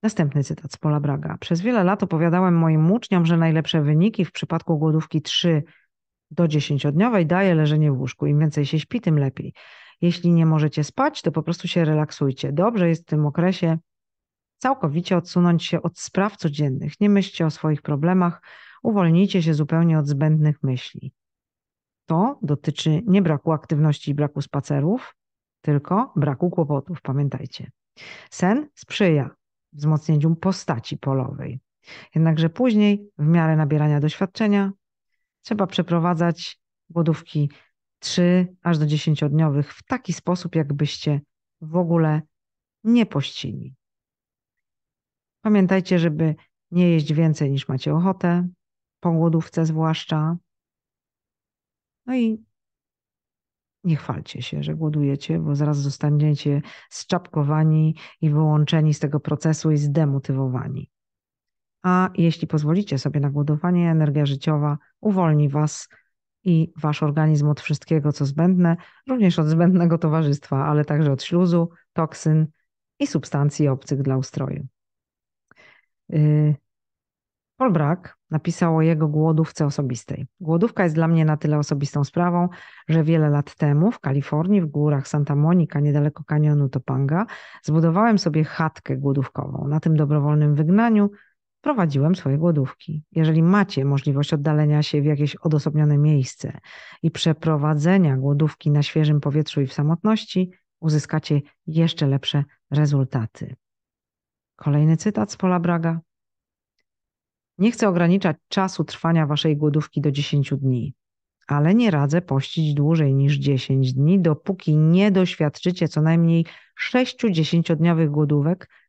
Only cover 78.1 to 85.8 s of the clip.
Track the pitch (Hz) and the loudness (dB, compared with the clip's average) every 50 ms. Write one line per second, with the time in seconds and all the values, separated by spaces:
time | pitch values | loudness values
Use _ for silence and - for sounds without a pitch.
78.1 | - _ _ _ 160 156 - - 170 - - 170 160 160 160 160 165 151 156 151 | -20 _ _ _ -6 -4 -4 -4 -4 0 0 0 2 2 2 2 2 2 0 0
79.1 | 147 156 156 160 160 156 160 156 - - 160 143 143 - 143 127 123 117 - - | 0 0 2 2 2 2 0 -2 -2 -4 -4 -2 -2 -2 -4 -4 -4 -8 -8 -12
80.1 | 139 127 135 - _ _ 190 156 160 170 185 240 - - 196 170 151 160 165 160 | -10 -10 -10 -14 _ _ -6 -2 0 0 0 -2 0 0 0 0 2 0 0 2
81.1 | 165 165 160 156 151 147 - 151 151 151 147 - 156 143 143 143 - 147 139 - | 2 2 2 2 0 0 0 -2 0 0 0 -2 -2 -4 -4 -4 -2 -4 -4 -2
82.1 | _ - 175 175 175 175 175 180 180 - - - - - - - 160 165 160 151 | _ -2 -2 0 0 0 -2 -2 -4 -10 -20 -20 -20 -20 -6 -2 0 0 2 2
83.1 | 165 165 156 151 147 147 147 - - _ - 147 147 147 165 214 240 - - 143 | 2 2 2 2 2 0 -2 -4 -4 _ 0 2 2 2 2 2 0 -2 -4 -4
84.1 | 135 143 139 - - 151 160 180 208 202 170 151 143 147 147 151 147 139 131 - | -2 -2 -4 -2 -4 -4 0 0 0 0 0 0 -2 -2 0 0 0 0 -2 -4
85.1 | - 151 147 143 151 143 147 160 175 185 165 151 - 143 | -2 -2 -2 0 0 0 2 4 4 2 2 2 0 0